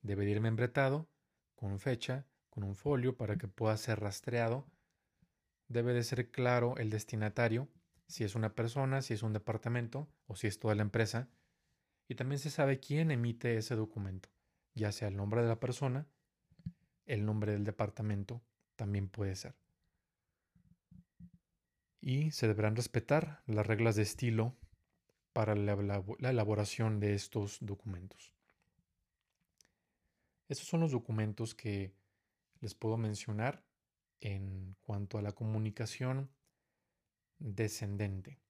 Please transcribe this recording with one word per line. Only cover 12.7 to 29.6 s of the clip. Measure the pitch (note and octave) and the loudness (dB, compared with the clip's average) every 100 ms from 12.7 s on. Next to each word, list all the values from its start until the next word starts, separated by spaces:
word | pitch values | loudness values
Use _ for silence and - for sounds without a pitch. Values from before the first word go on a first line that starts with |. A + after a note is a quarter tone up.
| C3+ | 2
quién | - C#3+ E3 | 0 2 2
emite | C3 A#2+ A#2 A#2+ A2+ | 2 2 0 0 0
ese | A2 A#2 | 0 0
documento, | G#2+ A2 G2 F#2 - _ _ _ _ - | -2 -2 -6 -6 -12 _ _ _ _ -2
ya | G#2+ | -2
sea | G#2 G#2+ | 0 -2
el | G2 | -2
nombre | G2+ A2+ | 0 4
de | A#2 | 4
la | A2+ | 2
persona, | B2 B2 C#3 B2+ D3+ _ _ _ _ _ - - _ _ - | 0 -2 -2 -2 -6 _ _ _ _ _ -14 -14 _ _ -4
el | G#2+ G#2+ | -2 0
nombre | G#2+ G#2 | 0 0
del | G#2 | 0
departamento, | G#2 G2+ G#2 - G#2+ G2+ G2+ A#2+ _ _ _ _ | -2 0 -2 -2 -2 -2 -4 -10 _ _ _ _
también | G#2 G2+ G2 | -2 -2 -2
puede | F#2+ G2+ F#2+ | -4 -4 -4
ser. | - - _ _ _ _ _ _ _ _ _ _ _ _ _ F3+ - _ F3 - _ _ _ _ _ _ | -10 -16 _ _ _ _ _ _ _ _ _ _ _ _ _ -20 -20 _ -20 -20 _ _ _ _ _ _
Y | - C3 D#3 | -2 2 0
se | - A#2 | 2 2
deberán | G#2 G#2+ A2 | 4 4 2
respetar | A#2+ - - D3 F3 D3+ - | 0 -2 2 2 2 -6 -2
las | G#2+ G#2+ | 0 2
reglas | G#2+ A2+ G#2+ | 4 4 4
de | |
estilo | G#2 - B2 A2+ A2+ - - _ _ _ _ _ _ | 2 0 0 2 2 -2 -18 _ _ _ _ _ _
para | - G#2+ G#2 | 0 2 2
la | G2+ | 2
elabo-, | G2+ G2+ G2+ F#2+ - | 0 0 -2 -4 -4
la | B2+ | 2
elaboración | B2+ G#2 G#2+ G#2 - A2+ G#2+ | 2 4 2 2 2 2 2
de | G#2 G2+ | 2 2
estos | - - G2+ - | 0 -4 -4 -4
documentos. | A2 G2 G#2+ F2+ F#2+ - - _ _ _ _ _ _ _ _ _ _ _ _ _ | -8 -8 -6 -8 -10 -18 -20 _ _ _ _ _ _ _ _ _ _ _ _ _